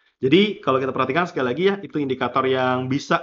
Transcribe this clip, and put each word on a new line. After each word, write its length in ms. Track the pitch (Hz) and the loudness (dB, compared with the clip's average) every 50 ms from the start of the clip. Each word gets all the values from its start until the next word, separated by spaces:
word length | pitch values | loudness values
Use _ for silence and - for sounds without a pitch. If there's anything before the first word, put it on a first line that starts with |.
| _ _ _ | _ _ _
Jadi 480 | _ 120 131 147 190 208 214 190 - - | _ 0 4 6 6 4 4 0 -2 -2
kalau 160 | 139 131 131 | 0 0 0
kita 80 | 135 131 | 0 -2
perhatikan 400 | 127 135 131 127 131 165 180 170 | -2 -2 -2 0 0 0 -2 -2
sekali 160 | - 151 131 | -2 -2 -2
lagi 180 | 123 123 147 185 196 | -2 0 0 0 0
ya, 80 | 196 | 0
itu 240 | 196 - 135 - 156 | -2 -4 -6 -6 -4
indikator 400 | 143 131 131 127 - 123 - 135 127 131 | -2 -2 -2 -2 -2 -2 0 0 0 0
yang 400 | 131 131 127 127 127 127 131 131 | 2 2 0 0 0 0 -2 -2
bisa 320 | 131 143 - - 170 165 | -4 -4 -2 -2 -2 -2